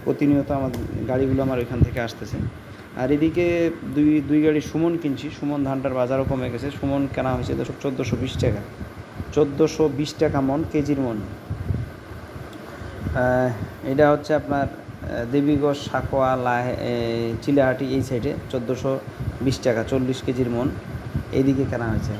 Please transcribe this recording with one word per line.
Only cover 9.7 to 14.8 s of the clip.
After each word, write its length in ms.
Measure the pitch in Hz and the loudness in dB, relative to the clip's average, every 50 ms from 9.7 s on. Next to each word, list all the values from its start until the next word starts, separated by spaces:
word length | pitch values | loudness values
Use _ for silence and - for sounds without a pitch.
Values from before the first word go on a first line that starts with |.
| - - 156 151 | 4 2 2 2
বিশ 260 | 127 131 151 - - - | 2 0 -4 -4 0 0
টাকা 220 | 160 147 147 143 | 0 2 2 2
মন, 240 | 135 135 135 151 160 - | 2 2 2 0 0 0
কেজির 280 | - 151 143 143 147 135 | 0 0 2 2 0 0
মন। 160 | 135 120 113 | 0 -2 -2
আহ, 2250 | 104 98 - - - - - - - - - - - - - - - - - - - - - - - - - - - - - - - - - - - - - - 131 127 127 127 127 127 127 120 104 101 - - - - 135 | -4 -6 -8 -10 -12 -8 -8 -8 -6 -2 -2 -2 -2 -2 -6 -10 -14 -14 -14 -14 -14 -14 -14 -14 -14 -14 -14 -14 -14 -14 -14 -14 -12 -12 -12 -10 -6 -4 -2 0 2 4 4 4 4 4 2 0 -2 -6 -8 -10 -8 -4 -2
এটা 220 | 135 139 151 147 | 4 6 6 6
হচ্ছে 220 | 147 143 147 - 156 | 6 4 2 0 0
আপনার, 320 | 143 135 135 143 139 139 | 0 2 0 0 0 0
আহ, 580 | - - - | -2 -4 -10